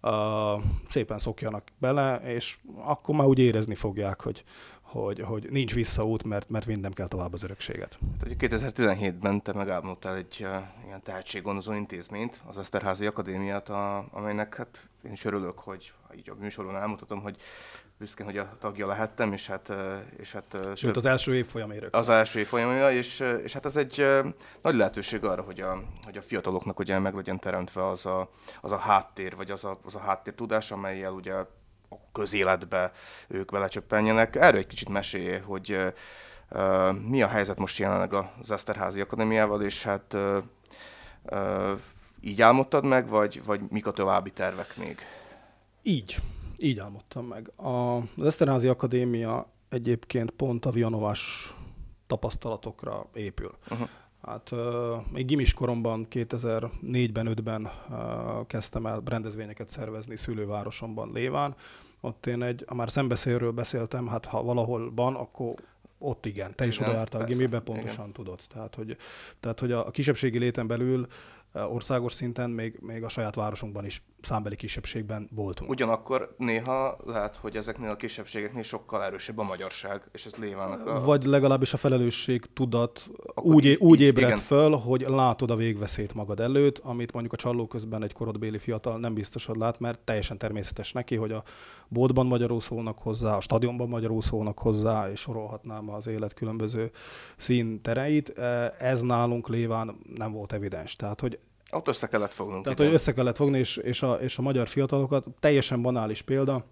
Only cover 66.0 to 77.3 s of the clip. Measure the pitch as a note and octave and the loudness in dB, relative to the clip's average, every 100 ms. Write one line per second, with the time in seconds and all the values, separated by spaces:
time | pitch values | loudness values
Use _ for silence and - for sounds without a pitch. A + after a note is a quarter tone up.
66 | C#3+ A#2 A2+ G#2 F#2+ - B2 A#2 B2 A2+ | -6 -4 -6 -6 -8 0 0 2 0 0
67 | A2 A2+ A2+ B2 B2+ A#2 A2+ A2 A2 G#2+ | -2 -4 -2 2 2 0 -4 -8 -6 -8
68 | G#2 G2 G2 F#2 - A2+ G#2+ - A2 - | -12 -12 -12 -12 -16 -14 -12 -10 -10 -10
69 | - - - - A2+ A2+ B2 A#2+ - - | -14 -18 -18 -8 -6 -2 0 0 -2 0
70 | C#3 B2+ C3 A#2 B2 A#2+ A2+ A#2 B2+ B2+ | 2 4 2 2 0 0 -2 0 2 0
71 | B2 - - - _ - G#2 A#2 - B2+ | -2 -10 -20 -20 _ -6 -4 -4 0 0
72 | B2 - B2 A#2 B2 A#2 A2+ A2+ G#2 A2+ | 0 -4 -6 -4 -4 -4 -6 -8 -12 -8
73 | A2+ - A2 A2 G#2+ G#2 G#2+ G#2 G2+ - | -8 -4 -4 -2 -4 -4 -8 -8 -8 -10
74 | _ _ - B2+ G#2 G2 G#2+ - - A#2 | _ _ -4 -4 -4 -8 -8 -8 -6 -8
75 | G#2 G#2+ G#2 G#2+ G2+ F2 - B2+ A#2 A2+ | -6 -8 -8 -6 -6 -6 -6 0 2 2
76 | - C3 - - B2 A2+ B2 C3 C3+ - | 0 -2 -2 -4 0 0 0 0 0 -4
77 | - A2+ G#2 | -6 -4 -4